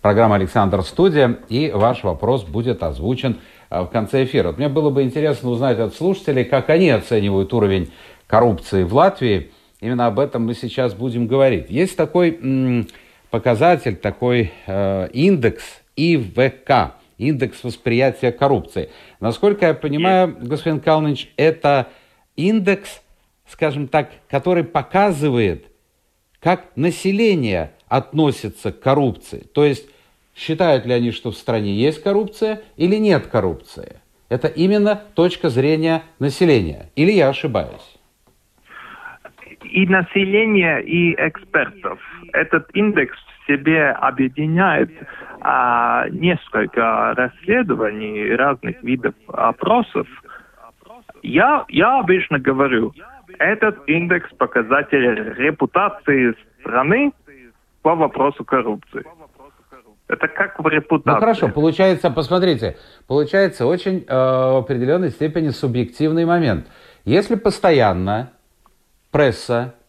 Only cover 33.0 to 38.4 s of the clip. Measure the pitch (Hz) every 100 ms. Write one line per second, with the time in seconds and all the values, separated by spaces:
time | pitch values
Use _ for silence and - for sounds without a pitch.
33 | 214 151 - 120 95 76 - - - -
34 | _ _ _ 120 156 151 180 208 202 202
35 | - - 175 175 165 117 139 156 165 165
36 | - _ 139 - 175 127 82 71 - -
37 | 165 208 139 131 156 104 73 - - _
38 | _ _ _ _